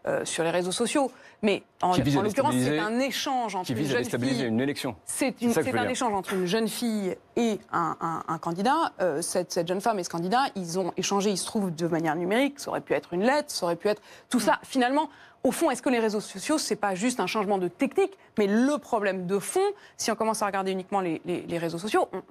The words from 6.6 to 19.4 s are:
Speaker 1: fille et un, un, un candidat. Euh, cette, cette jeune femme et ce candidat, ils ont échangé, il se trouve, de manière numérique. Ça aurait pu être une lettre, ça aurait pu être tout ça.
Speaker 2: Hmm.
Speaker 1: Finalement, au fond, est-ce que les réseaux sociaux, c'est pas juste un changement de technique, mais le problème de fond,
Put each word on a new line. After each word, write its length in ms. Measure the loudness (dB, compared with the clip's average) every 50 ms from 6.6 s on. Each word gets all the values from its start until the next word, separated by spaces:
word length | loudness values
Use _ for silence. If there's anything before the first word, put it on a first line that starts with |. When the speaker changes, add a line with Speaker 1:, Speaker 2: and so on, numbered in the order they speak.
| 0 0
Speaker 1:
fille 480 | -2 -2 -2 -2 -2 -2 -2 -2 -4 -6 -10 _ -2
et 220 | 0 0 2 0 -2 -4 -4 -2
un, 240 | 0 0 -2 -2 -4
un, 220 | -4 -4 -4 -4 -6 -6
un 100 | -6 -4
candidat. 540 | -4 -4 -2 0 2 2 2 2 0 -2 -2 0
Euh, 200 | 0 0 0 0
cette, 320 | -2 -2 -2 -2 -2 -2 -2
cette 160 | -2 -2 0
jeune 120 | -2 0
femme 180 | 0 0 0 0
et 60 | -2
ce 60 | -4
candidat, 340 | -4 -4 -2 0 2 2 2 0 -2
ils 240 | -6 -6 -4 -2 -2
ont 140 | -2 -2 -2
échangé, 340 | -4 -2 0 0 2 2 2
il 60 | 0
se 80 | 0 -2
trouve, 300 | -4 -2 -2 -2 -2 -2
de 120 | -2 -2
manière 300 | 0 0 0 0 0 0
numérique. 440 | -2 0 0 2 2 2 0 -2 -6
Ça 100 | -6 -4
aurait 100 | -4 -4
pu 140 | -2 0 -2
être 180 | -2 -2 -2 -2
une 100 | 0 2
lettre, 260 | 2 2 2 0 -2
ça 160 | -4 -4 -2
aurait 100 | -2 -2
pu 120 | 0 0 -2
être 120 | -2 -2 -6 -16 -20 -20 -6 -2
tout 100 | -2 2
ça. 120 | 4 2 2
Speaker 2:
Hmm. 40 | 2 0
Speaker 1:
Finalement, 460 | -2 0 2 2 4 2 2 0 -2 -4 -14 -20 -20 -8 _ -2
au 80 | -2 0
fond, 180 | 2 2 2
est-ce 120 | 2 2 0
que 60 | 2
les 120 | 2 2
réseaux 180 | 2 2 0 -2
sociaux, 380 | -4 -6 -10 -6 -2 0 0 0
c'est 160 | 0 -2 -2
pas 220 | -2 -2 -2 -2
juste 240 | 0 0 0 0 0
un 80 | -2 -2
changement 300 | 0 0 0 0 0 0
de 100 | 0 -2
technique, 500 | -2 0 -2 0 2 2 0 0 0 -6 -20 -6 0 2
mais 100 | 2 4
le 280 | 4 4 4 4 2 0
problème 500 | -2 -2 -2 0 2 0 0 0 -2 -2
de 100 | -2
fond, 220 | -2